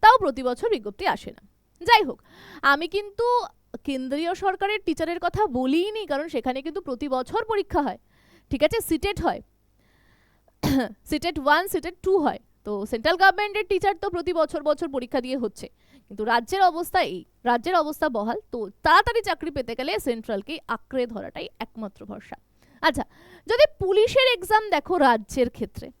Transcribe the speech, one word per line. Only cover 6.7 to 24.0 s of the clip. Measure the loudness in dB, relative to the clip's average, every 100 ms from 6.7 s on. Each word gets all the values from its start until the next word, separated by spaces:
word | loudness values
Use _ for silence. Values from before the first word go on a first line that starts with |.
| -8 -8
প্রতি | -8 -4 -4
বছর | -2 -4 -2
পরীক্ষা | -2 0 0 0
হয়, | -4 _ _ _ _ _
ঠিক | 0 2
আছে, | 0 -2
সিটেট | -2 -2 -2 -2
হয়, | -4 -10 _ _ _ _ _ _ _ _ _ _ _
<coughs> | 0 0 0 -6 -6
সিটেট | -4 -2 -2 2
ওয়ান, | 2 2
সিটেট | -4 -6 -6 0
টু | 2 2
হয়। | -2 _ _ -8
তো | -6 -4
সেন্ট্রাল | -2 0 6
গভর্নমেন্টের | 6 6 0 -2 0
টিচার | 0 2 0
তো | -2 -4
প্রতি | -4 0
বছর | 0 0 -2
বছর | -2 -2 -6
পরীক্ষা | -4 -4 -4
দিয়ে | -4
হচ্ছে, | -4 -8 -18 _ _ -20 _
কিন্তু | -8 0
রাজ্যের | 0 0 2 2
অবস্থা | 2 -2 -2 -2
এই, | -4 -12 _ 0
রাজ্যের | 0 2 0
অবস্থা | 0 -2 -2 -2
বহাল। | -4 -4 -6
তো | -8 -8 -2 4
তাড়াতাড়ি | 4 4 0 -2
চাকরি | -4 -4 -6
পেতে | -6 -6
গেলে | -4 -2 -2
সেন্ট্রালকেই | -6 -4 -6 -6 -12 -8 -8
আঁকড়ে | _ -6 -4
ধরাটাই | -6 -12 -12 -14 _ -14
একমাত্র | -10 -14 -14 -16
ভরসা। | -16 -16 -20 _ _ _ _ 0
আচ্ছা, | 0 -6 -10 -20 -20 -2
যদি | 4 4 4
পুলিশের | 0 4